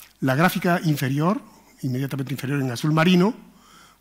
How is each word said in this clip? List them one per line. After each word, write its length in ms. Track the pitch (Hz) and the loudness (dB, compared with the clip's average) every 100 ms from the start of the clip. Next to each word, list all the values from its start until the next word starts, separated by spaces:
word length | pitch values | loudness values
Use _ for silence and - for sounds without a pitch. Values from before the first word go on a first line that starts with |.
| - _ | -20 _
La 160 | 135 131 | -2 2
gráfica 440 | 180 185 180 175 | 2 0 0 0
inferior, 580 | 165 143 127 139 165 247 - - _ _ | 0 0 -2 0 0 -2 -6 -20 _ _
inmediatamente 520 | 139 127 135 139 131 | -6 -4 -4 -6 -6
inferior 280 | 135 127 143 | -8 -4 -4
en 100 | 131 | -4
azul 220 | 120 151 | -4 0
marino, 420 | 156 165 180 196 - - - - - - _ | 2 4 4 4 0 -12 -20 -20 -20 -20 _